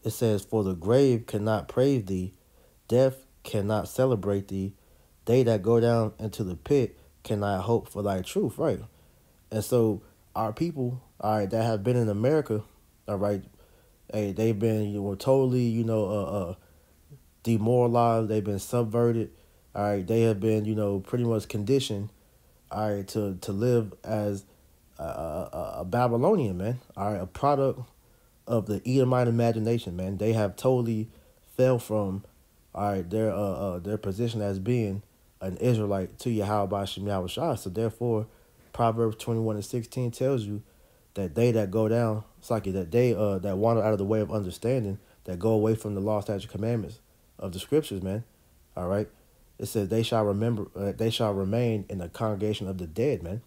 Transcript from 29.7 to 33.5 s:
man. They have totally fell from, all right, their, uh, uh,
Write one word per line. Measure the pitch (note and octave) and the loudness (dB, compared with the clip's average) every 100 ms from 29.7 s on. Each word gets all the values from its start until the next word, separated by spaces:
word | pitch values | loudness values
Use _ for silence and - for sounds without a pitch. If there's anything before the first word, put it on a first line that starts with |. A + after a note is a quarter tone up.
| A#2 - | -2 -4
man. | F2 F#2 G2 | -6 -6 -2
They | G#2+ | 0
have | A2+ G2+ - | 2 0 0
totally | C3 B2+ A#2 A2 A2 - _ _ _ | 2 2 0 -2 -4 -12 _ _ _
fell | - B2+ B2 | 2 4 2
from, | - G#2+ G2 F#2+ - _ _ _ _ | 0 -2 -2 -4 -8 _ _ _ _
all | - G#2 | -4 -2
right, | G2 F2 | -2 -2
their, | A2 A2 | 0 0
uh, | |
uh, | G2+ G2+ | 0 -4